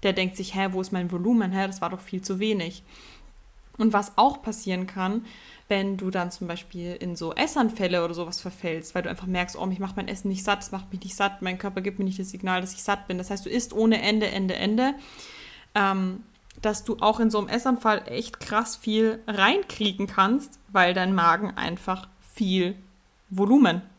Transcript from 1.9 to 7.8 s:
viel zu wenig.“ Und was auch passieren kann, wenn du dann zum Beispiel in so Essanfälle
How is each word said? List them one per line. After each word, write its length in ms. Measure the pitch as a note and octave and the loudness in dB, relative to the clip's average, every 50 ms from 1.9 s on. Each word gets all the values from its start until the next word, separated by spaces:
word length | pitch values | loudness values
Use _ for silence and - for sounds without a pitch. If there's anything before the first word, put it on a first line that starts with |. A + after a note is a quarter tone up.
| F#3 F#3 | -6 -8
viel 220 | - - - F#3 | -10 -8 -8 -8
zu 180 | F#3 - G3 F#3 | -6 -4 -4 -2
wenig.“ 420 | G#3 G#3+ G#3+ G3 E3 E3+ F3+ - - - - - - - - - - - - - - - - - - - - - | 0 0 0 0 -2 -4 -8 -12 -18 -20 -20 -20 -20 -20 -20 -20 -20 -20 -20 -20 -20 -20 -20 -20 -20 -20 -6 0
Und 160 | G#3+ A3 G#3+ | 2 4 4
was 240 | G3+ G3+ - - - | 2 0 0 4 4
auch 240 | A3 C#4 C#4+ - | 4 4 4 0
passieren 460 | - A3+ G#3+ - - G3 F#3 F3+ F#3 F#3 | -6 -6 -6 -6 -4 -4 -4 -4 -4 -6
kann, 380 | - G3+ F#3 F#3 G3+ A3+ A3+ - - - - - - - - _ | -6 -4 -2 -2 -2 -2 -4 -8 -18 -20 -20 -20 -20 -20 -6 _
wenn 280 | G#3 G3 G3 G3 G3 | 0 0 0 0 -2
du 140 | F#3 F#3+ F#3 | -2 -4 -2
dann 220 | F#3 F#3+ F3 F3+ | -2 -2 -2 -4
zum 160 | F#3 - F#3+ F3 | -6 -8 -8 -8
Beispiel 480 | E3+ F3 - - - F3+ F3 F3 F3 | -8 -8 -10 -14 -12 -10 -8 -8 -8
in 200 | - - F3+ F3 | -6 -6 -6 -6
so 180 | E3 E3 E3 - | -4 -6 -6 0
Essanfälle 680 | - C4+ D#4 - D4+ A#3+ A3 A3+ A3+ | 0 0 0 2 2 2 2 2 0